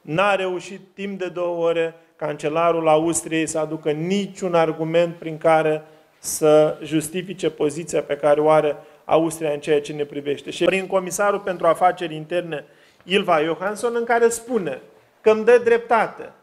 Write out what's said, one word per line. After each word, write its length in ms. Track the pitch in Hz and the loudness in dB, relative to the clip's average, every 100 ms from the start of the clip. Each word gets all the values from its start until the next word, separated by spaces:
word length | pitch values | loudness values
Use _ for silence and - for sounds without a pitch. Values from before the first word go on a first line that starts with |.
N-a 340 | - 156 202 | -6 0 2
reușit 460 | 196 190 180 170 196 - | 2 -2 -6 -10 -18 -20
timp 240 | - 196 196 | -12 -10 -8
de 100 | 180 | -8
două 380 | 165 175 170 165 | -6 -6 -2 0
ore 280 | 170 165 160 _ _ | 0 -2 -6 _ _
cancelarul 720 | 151 147 156 156 170 165 160 | -8 -4 -4 0 2 2 4
Austriei 580 | 156 165 160 175 160 151 | 4 4 -2 -2 -4 -2
să 120 | 160 | -4
aducă 320 | 156 156 156 | -4 -4 -4
niciun 640 | 151 170 196 196 190 190 | -2 -2 -2 -4 -6 -2
argument 600 | 170 160 156 160 165 170 | 2 2 0 -2 2 0
prin 240 | 170 160 156 | -2 -10 -2
care 440 | 165 160 156 156 151 - _ _ | 2 4 2 -2 -6 -20 _ _
să 600 | - - 156 151 151 - | -10 0 4 6 4 0
justifice 680 | 156 156 156 185 185 190 170 | -4 -4 -2 -8 -8 -4 -4
poziția 520 | - 151 143 170 160 | -2 -2 -2 -4 -4
pe 140 | 143 143 | -4 -2
care 240 | 151 147 | 2 4
o 100 | 151 | 6
are 260 | 156 151 139 - - | 4 4 -4 -10 -20
Austria 460 | - 151 165 156 160 | 0 2 2 -4 -6
în 80 | 147 | -4
ceea 220 | 143 151 | 0 -2
ce 120 | 147 | -2
ne 120 | 151 | -8
privește. 460 | 143 143 139 139 - | -8 -8 -6 -8 -8
Și 140 | 147 | -2
prin 220 | 180 185 190 | 0 0 -2
comisarul 520 | 190 185 170 202 202 | -2 -2 -2 0 0
pentru 280 | 196 180 180 | -4 0 2
afaceri 480 | 160 180 175 175 | 4 2 2 -6
interne, 500 | 156 156 175 175 151 - _ _ _ | -8 -6 -6 -4 -8 -10 _ _ _
Ylva 360 | - 190 180 165 | -2 -2 2 2
Johansson, 500 | 156 160 185 202 240 233 | 2 -2 -4 -4 -4 -2
în 80 | |
care 240 | 233 233 233 | 0 2 2
spune 520 | 226 - 247 165 127 - _ _ _ | 0 -4 -4 -4 -8 -14 _ _ _
că 100 | - | 2
îmi 140 | 220 | 2
dă 160 | 220 240 | 6 4
dreptate 680 | 220 233 233 233 180 - - _ | 6 0 2 2 2 -4 -18 _